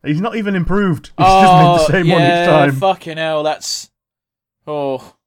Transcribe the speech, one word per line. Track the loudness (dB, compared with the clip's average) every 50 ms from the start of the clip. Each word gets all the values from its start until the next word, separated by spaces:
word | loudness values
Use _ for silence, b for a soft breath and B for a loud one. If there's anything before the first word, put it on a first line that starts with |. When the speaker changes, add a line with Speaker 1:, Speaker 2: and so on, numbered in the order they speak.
| _
Speaker 1:
He's | -4 -4 -4
not | -4 -6 -6
even | -6 -6 -4 -4
improved. | -4 -2 -2 -2 -2 0 -2 -2 -4 -8 -18
He's | -4 0
Speaker 2:
Oh, | 2 4 4 4 6
Speaker 1:
just | 6 6 6 4 4 4 2 0 0 0
made | 0
the | 0
same | 2 2
one | 2 2
each | 2
Speaker 2:
yeah, | 2 0 2
Speaker 1:
time. | 2 2 2 2 0 0
Speaker 2:
fucking | -2 -2 -2 -2 -4 -8 -14 -10 -8
hell, | -6 -4 -4 -4 -4
that's, | -4 -6 -6 -8 -12 -12 -12 -14 _ _ _ _ _ _ _ _ _ _ _ _ _ _ _ _
oh. | -10 -8 -6 -6 -6 -6 -8 -10 -16 _ _ _